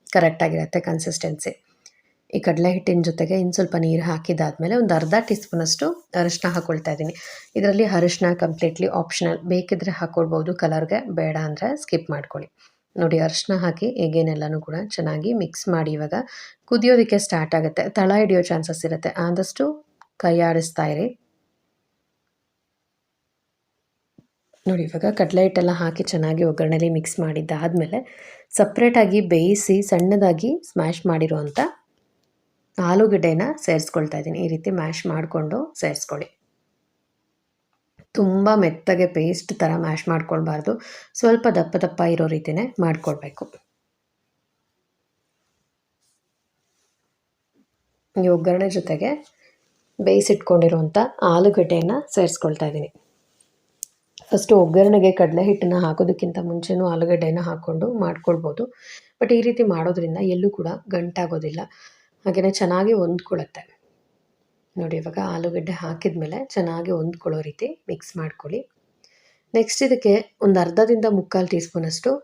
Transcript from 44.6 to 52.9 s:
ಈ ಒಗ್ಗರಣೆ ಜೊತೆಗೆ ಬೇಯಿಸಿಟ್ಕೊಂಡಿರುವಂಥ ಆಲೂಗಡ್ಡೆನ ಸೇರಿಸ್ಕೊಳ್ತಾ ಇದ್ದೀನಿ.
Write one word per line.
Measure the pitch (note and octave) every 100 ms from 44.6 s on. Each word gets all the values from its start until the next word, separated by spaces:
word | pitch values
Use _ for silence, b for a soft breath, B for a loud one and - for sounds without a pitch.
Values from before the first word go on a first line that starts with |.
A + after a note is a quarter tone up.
| _ _ _ _ _ _ _ _ _ _ _ _ _ _ _ _ _ _ _ _ _ _ _ _ _ _ _ _ _ _ _ _ _ _ _ -
ಈ | F3+
ಒಗ್ಗರಣೆ | F3 F3 F3+ G3
ಜೊತೆಗೆ | F#3 - D#3+ G#3+ D4+ - b b b _ _ _ -
ಬೇಯಿಸಿಟ್ಕೊಂಡಿರುವಂಥ | F#3 G3 G3+ G3+ - F3 E3 E3 D#3+ G3+ B3 -
ಆಲೂಗಡ್ಡೆನ | F3+ E3+ G3 G3+ E3+ E3+ E3+ B3+ D4 -
ಸೇರಿಸ್ಕೊಳ್ತಾ | F3 - D#3+ D3+ D#3
ಇದ್ದೀನಿ. | D3+ D3+